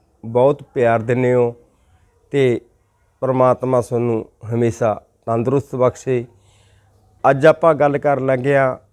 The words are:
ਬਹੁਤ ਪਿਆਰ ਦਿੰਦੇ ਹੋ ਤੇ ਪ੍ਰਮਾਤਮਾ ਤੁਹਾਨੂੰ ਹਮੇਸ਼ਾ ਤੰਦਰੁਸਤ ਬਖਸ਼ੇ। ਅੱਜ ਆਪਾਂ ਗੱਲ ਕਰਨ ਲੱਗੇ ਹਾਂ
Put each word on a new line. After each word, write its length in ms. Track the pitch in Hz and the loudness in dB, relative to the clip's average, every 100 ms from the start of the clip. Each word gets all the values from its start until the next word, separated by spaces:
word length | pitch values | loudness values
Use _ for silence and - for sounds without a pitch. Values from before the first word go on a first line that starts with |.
| _ _ | _ _
ਬਹੁਤ 400 | 117 120 135 143 | -6 0 2 0
ਪਿਆਰ 360 | - 139 120 117 | -6 -2 0 0
ਦਿੰਦੇ 340 | 113 123 123 | -2 -2 0
ਹੋ 200 | 123 117 117 _ _ _ _ _ _ _ | 0 0 -4 _ _ _ _ _ _ _
ਤੇ 280 | 143 135 160 - _ _ _ _ _ | 0 0 -2 -6 _ _ _ _ _
ਪ੍ਰਮਾਤਮਾ 600 | 131 131 127 123 127 127 | -4 0 2 0 -2 -2
ਤੁਹਾਨੂੰ 440 | 113 120 120 110 - _ 104 | -2 -4 -2 -4 -8 _ -8
ਹਮੇਸ਼ਾ 480 | 117 117 110 117 101 - _ - | -2 -2 0 -2 -4 -10 _ -6
ਤੰਦਰੁਸਤ 500 | 117 117 135 - 131 | -4 -2 -2 -4 -2
ਬਖਸ਼ੇ। 500 | 123 - - 123 120 _ _ _ _ _ _ _ _ _ | -2 -2 -4 -6 -6 _ _ _ _ _ _ _ _ _
ਅੱਜ 220 | 131 139 156 | 0 4 4
ਆਪਾਂ 280 | 156 170 147 | 4 2 2
ਗੱਲ 220 | 147 143 | 0 0
ਕਰਨ 280 | 147 139 131 | -2 -2 0
ਲੱਗੇ 320 | 131 135 139 | -2 0 0
ਹਾਂ 180 | 131 123 _ | 0 -4 _